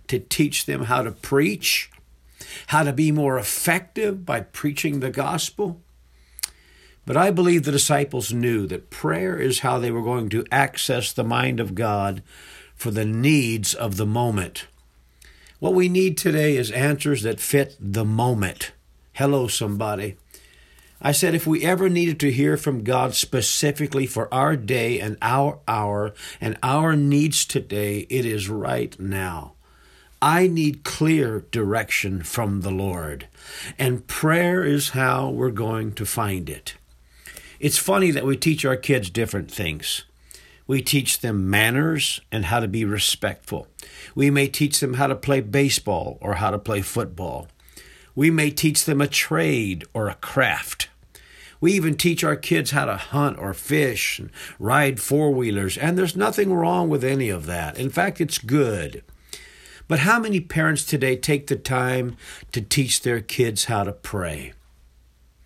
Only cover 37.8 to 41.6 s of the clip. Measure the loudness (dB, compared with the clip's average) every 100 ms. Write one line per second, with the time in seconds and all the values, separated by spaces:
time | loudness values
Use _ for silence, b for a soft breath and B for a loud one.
37.8 | 2 4 4 2 0 0 2 2 2 0
38.8 | 2 0 0 -2 -2 -2 -6 -6 -4 -4
39.8 | -6 -8 -8 _ B B B B B -2
40.8 | 2 0 0 -2 0 0 2 4